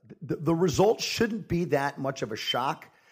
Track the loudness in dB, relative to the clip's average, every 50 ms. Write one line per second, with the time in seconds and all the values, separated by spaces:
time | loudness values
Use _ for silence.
0 | _ -20 -20 -12 -8 -6 -6 -4 0 0 2 4 2 2 4 4 4 4 4 2
1 | -2 -4 0 0 0 0 0 -4 -4 -2 -2 -2 0 2 0 0 0 0 -4 -4
2 | -4 -4 -4 -4 -6 -6 -6 -6 -4 -2 -2 0 0 -2 -4 -6 -8 -20 _ _
3 | _ _